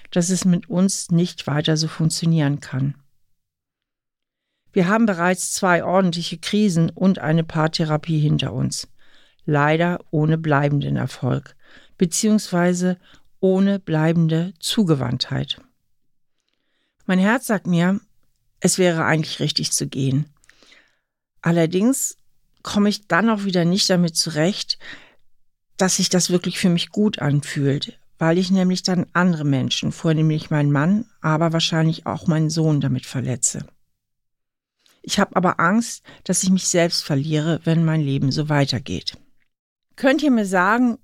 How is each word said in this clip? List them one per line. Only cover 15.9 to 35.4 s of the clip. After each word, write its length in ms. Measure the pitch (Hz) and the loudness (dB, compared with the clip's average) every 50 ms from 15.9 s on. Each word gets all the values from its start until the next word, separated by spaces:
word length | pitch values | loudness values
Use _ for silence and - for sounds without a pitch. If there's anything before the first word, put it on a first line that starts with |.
| _ _ _ _ _ _ _ _ _ _ _ _ _ _ _ _ _ _ _ _ _ _ _ | _ _ _ _ _ _ _ _ _ _ _ _ _ _ _ _ _ _ _ _ _ _ _
Mein 140 | - 185 185 | 0 2 2
Herz 280 | 190 208 233 269 - | 4 2 2 0 0
sagt 200 | - 220 185 - | -2 -2 -2 0
mir, 320 | 180 175 165 175 180 196 196 - _ _ _ _ _ _ _ _ _ _ - | 0 2 2 2 2 0 -2 -4 _ _ _ _ _ _ _ _ _ _ -2
es 180 | - 180 - | 0 0 2
wäre 260 | - 185 175 165 165 143 | 2 2 2 2 2 0
eigentlich 360 | 104 156 156 156 - - - | 0 0 0 0 -4 -6 -4
richtig 320 | 143 147 - 156 151 - | -4 -4 -4 -4 -4 -4
zu 160 | - - 143 | -4 -4 -4
gehen. 380 | 139 - 135 135 135 131 139 151 - _ _ _ _ _ _ _ _ - _ _ _ _ _ _ _ _ _ _ _ _ _ | -4 -4 -4 -2 0 0 0 -2 -4 _ _ _ _ _ _ _ _ -20 _ _ _ _ _ _ _ _ _ _ _ _ _
Allerdings 760 | - 170 170 170 165 160 175 185 208 247 269 - - - - _ _ _ _ _ _ _ _ _ | -2 0 2 2 2 2 2 0 2 0 0 0 -2 -6 -6 _ _ _ _ _ _ _ _ _
komme 280 | - - - 208 202 208 | -10 -4 0 2 2 2
ich 180 | 202 - - | 0 -2 -4
dann 220 | - 170 170 208 226 | -2 0 2 2 2
auch 140 | 220 202 202 | 0 0 -2
wieder 220 | 202 175 180 165 | -2 0 0 2
nicht 240 | 170 180 208 - - | 2 2 0 2 2
damit 260 | 185 175 175 165 160 | 2 2 2 0 0
zurecht, 640 | - - 165 160 151 156 185 208 - - - - - - - - - - - _ _ _ - _ _ _ _ _ _ _ _ _ | -2 -4 -2 0 0 0 0 0 -2 -6 -8 -8 -8 -10 -18 -18 -20 -20 -20 _ _ _ -20 _ _ _ _ _ _ _ _ _
dass 180 | - 185 185 - | 0 0 0 0
sich 120 | - 185 - | 0 -2 0
das 200 | - 180 165 - | 0 0 0 0
wirklich 300 | 180 180 - 185 - - | 0 -2 -2 -2 -4 0
für 100 | - 185 | 0 2
mich 200 | 170 175 - - | 2 0 -2 -4
gut 280 | - 208 208 214 - - | -2 0 0 0 0 -2
anfühlt, 800 | - 147 139 147 - - - 151 139 139 135 143 - - - - _ - _ - | -2 0 0 0 -2 -2 -4 -2 0 0 0 -2 -4 -10 -14 -16 _ -16 _ -2
weil 180 | 165 165 165 | 0 2 2
ich 140 | 180 190 180 | 2 2 2
nämlich 320 | 190 190 180 185 185 180 - | 2 2 2 2 0 -2 -2
dann 240 | - 185 175 - - - | -2 -2 -2 -2 -2 0
andere 300 | 170 180 185 170 151 147 | 2 2 2 2 0 0
Menschen, 480 | 147 139 131 127 123 - - - 143 | 0 0 0 0 -2 -4 -4 -4 -6
vornehmlich 600 | 147 - - 165 160 156 156 160 151 156 - - | -6 -2 -2 0 2 2 2 2 0 -2 -4 -2
meinen 200 | 160 151 147 143 | 0 0 2 2
Mann, 340 | 143 139 147 175 202 214 - - _ _ | 2 2 2 2 2 0 -2 -6 _ _
aber 300 | - 156 156 151 170 165 | -4 -2 0 0 0 0
wahrscheinlich 540 | 160 165 165 - 165 160 160 160 160 - - | 0 0 -2 0 0 0 2 0 0 -2 -6
auch 220 | - - 156 - | -8 -8 -4 -2
meinen 240 | - 156 156 160 151 | 0 0 0 0 0
Sohn 280 | 156 165 156 160 151 143 | 0 0 0 2 2 2
damit 280 | 143 139 131 131 - | 0 -2 -2 -4 -6
verletze. 580 | - - 135 123 131 123 131 - - - - - - _ _ _ _ _ _ _ _ _ _ _ _ _ _ _ _ _ _ _ _ _ _ _ _ _ _ | -8 -8 -6 -4 -4 -4 -4 -4 -4 -6 -6 -12 -14 _ _ _ _ _ _ _ _ _ _ _ _ _ _ _ _ _ _ _ _ _ _ _ _ _ _
Ich 180 | - - - 202 | -12 -6 -2 0
habe 160 | 196 - - | 0 0 0
aber 240 | 190 | 0